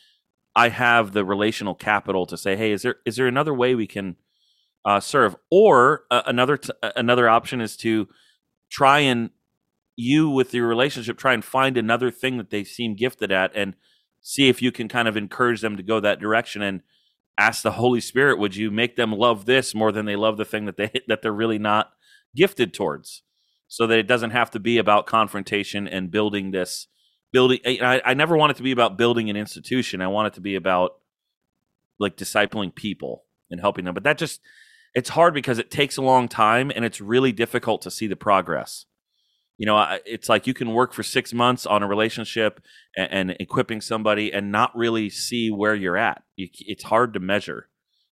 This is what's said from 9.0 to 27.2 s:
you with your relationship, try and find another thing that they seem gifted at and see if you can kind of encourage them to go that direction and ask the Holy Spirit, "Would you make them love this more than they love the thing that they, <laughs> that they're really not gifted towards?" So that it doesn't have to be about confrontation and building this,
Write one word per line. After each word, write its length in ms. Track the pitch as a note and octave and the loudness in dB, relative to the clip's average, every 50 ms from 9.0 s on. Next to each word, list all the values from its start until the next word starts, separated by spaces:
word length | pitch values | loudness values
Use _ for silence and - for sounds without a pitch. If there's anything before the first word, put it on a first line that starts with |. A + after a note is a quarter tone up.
| C#3+ C3+ B2 A#2 A2+ - - _ _ _ _ _ _ _ _ _ _ _ _ | 4 4 2 0 -2 -6 -10 _ _ _ _ _ _ _ _ _ _ _ _
you 320 | B2 A#2+ B2+ C#3+ D#3 D#3+ D3+ | -6 -2 0 2 2 2 2
with 240 | C3+ C3+ B2+ - | 2 2 0 0
your 160 | B2 B2 A#2 A#2 | 0 0 0 2
relationship, 480 | A#2 B2 C3+ D3 - B2 A2+ A#2+ - | 2 2 0 0 -2 -4 -8 -8 -8
try 160 | - - C3 | -2 0 2
and 100 | B2 A2 | 2 0
find 360 | - - - C3 C3+ C3+ B2+ A#2+ | -2 -2 0 0 0 0 0 0
another 320 | G#2+ A2+ A#2 A#2+ B2+ A#2+ | 0 0 0 0 0 -2
thing 260 | A#2 - C3 C3 B2+ | -2 -4 -4 -4 -4
that 140 | A#2+ F#2+ - | -6 -6 -6
they 120 | G#2+ G#2 | -6 -6
seem 320 | F#2+ - - - A#2+ A2 G#2 | -6 -8 -8 -8 -6 -6 -4
gifted 380 | G2+ A#2+ B2+ - - G#2+ F#2+ | -2 -4 -4 -2 -4 -2 0
at 180 | F#2+ F#2 F#2+ F#2 - | 0 0 0 0 -2
and 200 | G#2 G2+ G2 - _ _ _ _ _ _ _ _ _ | -4 -4 -4 -6 _ _ _ _ _ _ _ _ _
see 300 | _ - - C#3 C#3 B2+ | _ -6 -2 2 4 4
if 100 | A#2+ - | 4 4
you 100 | A#2+ B2 | 0 -2
can 180 | - - A2+ G#2 | -2 -4 -8 -4
kind 200 | - A#2+ A#2 A2 | -2 -2 0 0
of 80 | G2+ | -2
encourage 460 | A2 G#2 F#2+ - - B2 A#2+ A#2 G2+ | -2 -4 -6 -4 -2 0 0 0 -2
them 160 | A2+ G#2+ G#2 G2 | -4 -6 -6 -6
to 40 | |
go 180 | F#2 G#2 A2 G#2+ | -4 -2 -2 0
that 200 | G2+ G#2 F#2 D#2 | 2 0 0 0
direction 400 | G2 G#2+ A2 A#2 A#2 - - G#2 | 0 0 0 0 0 -4 -6 -6
and 220 | G2+ G2 F#2+ F2 - _ _ _ _ _ _ _ _ _ _ G2 | -6 -6 -6 -8 -10 _ _ _ _ _ _ _ _ _ _ 2
ask 240 | G#2 A2+ A#2 - | 2 2 2 0
the 100 | - G#2+ | -2 -4
Holy 280 | F#2 G#2 A#2+ C#3 B2 A2+ | 0 2 2 2 2 2
Spirit, 360 | - - - B2+ C#3+ C#3 A#2 - | -2 -2 0 2 2 4 2 2
"Would 180 | G#2 G2+ F#2 | 0 -2 -2
you 140 | G2+ A2 G#2+ | -4 -6 -4
make 260 | G2+ A2 A#2+ A#2+ - | -2 -2 -2 -2 0
them 160 | B2 A#2 A2 | -2 -2 -2
love 340 | G#2+ G2+ A#2+ A#2+ A2+ G2+ G2 | 0 2 2 2 2 2 0
this 280 | A#2 C3 C3 - - - | 2 2 2 2 0 -2
more 160 | G#2+ A2 G#2+ | 0 0 0
than 140 | G2+ G#2+ G#2+ | 0 -2 -4
they 120 | G#2 G2+ | -4 -2
love 200 | G2+ A2 A2 G#2+ | 0 0 0 0
the 80 | G#2+ G#2+ | -2 -4
thing 220 | - - G#2+ G#2+ | -6 -6 -6 -6
that 100 | G2+ - | -6 -6
they, 140 | - G#2 G#2+ - B2+ | -4 -4 -4 -4 -4
<laughs> 80 | - - | -4 -2
that 140 | A2 - | -2 -2
they're 100 | - A2 | -2 -4
really 260 | G#2 G#2 A2+ A2+ A2 G#2 | -2 0 0 0 0 0
not 360 | G#2+ G#2 G#2 A2 - - _ _ _ _ _ _ _ _ - | 0 2 2 2 0 -2 _ _ _ _ _ _ _ _ -2
gifted 380 | C3 F#3+ G3 - - A2+ F2 - | 0 0 0 2 0 -2 -2 -2
towards?" 480 | - G2 D#2+ C#2+ C#2 - - - - _ _ _ _ _ _ _ _ _ - | -2 -4 -4 -4 -6 -12 -18 -20 -20 _ _ _ _ _ _ _ _ _ -10
So 180 | - - A#2 | -4 0 2
that 120 | A2+ A2+ A2+ | 4 4 2
it 80 | G#2 | 4
doesn't 260 | G#2+ G#2 A2 A#2+ A2 | 4 2 2 0 0
have 180 | A#2 A#2+ A#2 - | 0 0 -2 -2
to 100 | - G#2+ | -4 -4
be 160 | F#2+ A#2 A#2 | -2 0 2
about 300 | A2+ G2 G#2 G#2 G2+ - | 2 4 4 4 4 2
confrontation 800 | - A2+ A2+ G#2+ G2 - G2+ F#2+ - G#2 G2+ G2 - - G2+ G2+ - | 2 2 2 2 0 -2 -8 -6 -4 -4 -4 -4 -4 -8 -8 -8 -8
and 220 | F#2 F#2+ F#2 F2 | -6 -8 -6 -4
building 400 | F2 G#2+ G#2+ G#2 G2+ G2+ F#2+ F#2+ | -2 -2 -2 0 -2 -4 -6 -4
this, 380 | F#2+ F#2 F2+ - - - - - _ _ _ _ _ _ | -4 -4 -4 -6 -8 -12 -14 -18 _ _ _ _ _ _